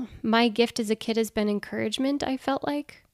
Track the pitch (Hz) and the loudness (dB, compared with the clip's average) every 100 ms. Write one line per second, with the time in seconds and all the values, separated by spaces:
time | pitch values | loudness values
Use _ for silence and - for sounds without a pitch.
0 | 240 - 220 226 240 208 233 - 214 220 | -6 -6 2 4 4 4 0 0 -2 -2
1 | - 220 220 220 208 208 - 220 220 220 | -2 0 0 0 0 0 -4 -4 -2 0
2 | 262 285 - 262 - 269 - 294 294 - | 0 0 -2 -2 -2 -2 -2 -4 -6 -14
3 | _ | _